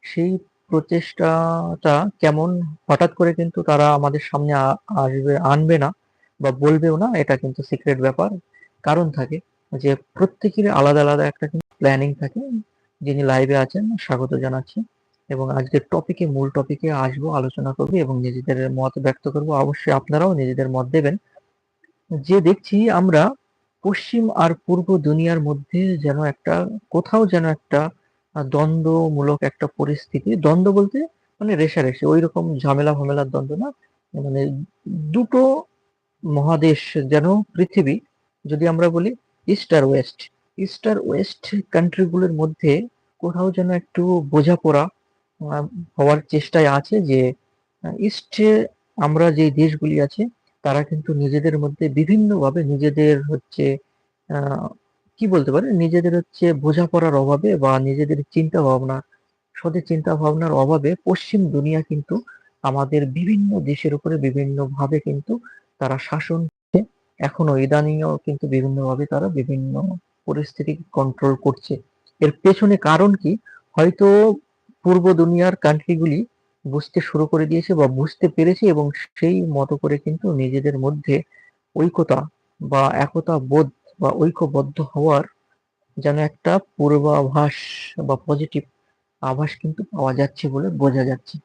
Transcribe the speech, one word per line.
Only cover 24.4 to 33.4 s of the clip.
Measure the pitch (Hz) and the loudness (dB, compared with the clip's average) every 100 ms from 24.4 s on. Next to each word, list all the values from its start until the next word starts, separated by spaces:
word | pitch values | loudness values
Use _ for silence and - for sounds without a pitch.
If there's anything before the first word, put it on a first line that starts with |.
| 165 | 0
পূর্ব | 165 - 180 175 185 | 0 -2 -2 2 0
দুনিয়ার | 147 156 165 165 | 2 2 2 0
মধ্যে | 147 147 143 175 190 175 | -2 -4 -4 -2 -2 0
যেন | 147 143 | -2 0
একটা, | 151 139 - 175 180 220 _ | -2 -4 -4 -2 -2 -8 _
কোথাও | 175 175 220 214 | -4 0 0 2
যেন | 175 165 | 2 0
একটা, | 156 _ 143 156 - _ _ _ | -2 _ -2 -2 -8 _ _ _
আহ, | 156 | -8
দ্বন্দ্বমূলক | 135 143 156 165 160 165 165 147 139 147 | -2 0 2 0 2 2 0 0 0 0
একটা | 143 - 147 - | -2 -4 -8 -4
পরিস্থিতি, | 143 147 - 139 196 214 | -4 -4 -4 -6 -2 0
দ্বন্দ্ব | 156 165 190 | 4 4 4
বলতে | 196 202 262 320 _ _ _ | 2 2 -2 -8 _ _ _
মানে | 214 | -4
রেষারেষি, | 185 156 170 131 127 147 | 0 0 2 -2 0 2
ওই | 160 | 2
রকম | 165 - 170 143 | 2 -2 -4 -2
ঝামেলা | 139 139 147 | 0 2 2
ফামেলার | 147 139 139 139 | 0 -2 -4 -4
দ্বন্দ্ব | 135 | -4